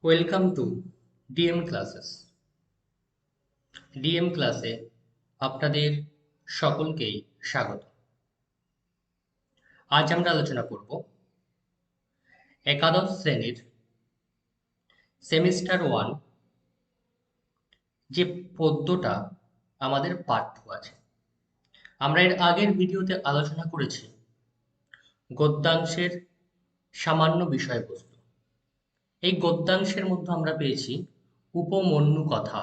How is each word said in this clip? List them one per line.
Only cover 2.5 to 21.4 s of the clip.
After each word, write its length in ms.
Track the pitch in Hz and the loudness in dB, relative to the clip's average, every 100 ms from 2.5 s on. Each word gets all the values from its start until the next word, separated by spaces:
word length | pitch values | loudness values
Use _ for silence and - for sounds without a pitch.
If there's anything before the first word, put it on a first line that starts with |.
| _ _ _ _ _ _ _ _ _ _ _ _ - _ 135 | _ _ _ _ _ _ _ _ _ _ _ _ -20 _ -6
ডিএম 300 | 143 170 175 | -2 0 0
ক্লাসে 400 | - 135 117 117 113 - _ _ _ _ _ | 0 -2 -2 -6 -8 -12 _ _ _ _ _
আপনাদের 500 | 135 - 151 143 147 147 - _ _ _ - | -6 -2 -2 2 0 0 -6 _ _ _ -14
সকলকেই 680 | - 151 - 156 156 110 101 - _ | -2 -2 0 -4 -4 -6 -6 -12 _
স্বাগত। 400 | - 135 117 - - _ _ _ _ _ _ _ _ _ _ _ _ _ _ _ _ _ _ _ _ | -6 -4 -4 -8 -14 _ _ _ _ _ _ _ _ _ _ _ _ _ _ _ _ _ _ _ _
আজ 160 | 147 151 | 2 2
আমরা 160 | 175 175 | 2 2
আলোচনা 320 | 160 139 127 | 2 0 -4
করব 280 | 113 107 - 151 - _ _ _ _ _ _ _ _ _ _ _ _ _ _ _ - | -6 -10 -12 -14 -14 _ _ _ _ _ _ _ _ _ _ _ _ _ _ _ -2
একাদশ 420 | 143 165 175 190 - | 2 4 4 0 -2
শ্রেণীর 400 | 156 113 113 120 - _ _ _ _ _ _ _ _ _ _ _ _ _ _ _ | -2 0 -2 -8 -14 _ _ _ _ _ _ _ _ _ _ _ _ _ _ _
সেমিস্টার 540 | - 190 180 180 - 180 | -2 2 4 2 0 0
ওয়ান 260 | 156 113 107 147 _ _ _ _ _ _ _ _ _ _ _ _ _ _ _ _ _ _ _ | 0 0 -2 -8 _ _ _ _ _ _ _ _ _ _ _ _ _ _ _ _ _ _ _
যে 120 | - 175 - - - | -2 -2 -2 -14 0
পদ্যটা 580 | 156 143 139 180 117 101 101 - _ _ _ _ | 0 2 0 0 0 -2 -6 -14 _ _ _ _
আমাদের 320 | 135 139 165 - | -2 0 -2 -6
পাঠ্য 320 | - 110 - - - | -2 -2 -2 -12 -16
আছে। 240 | 98 - _ _ _ _ _ | -14 -14 _ _ _ _ _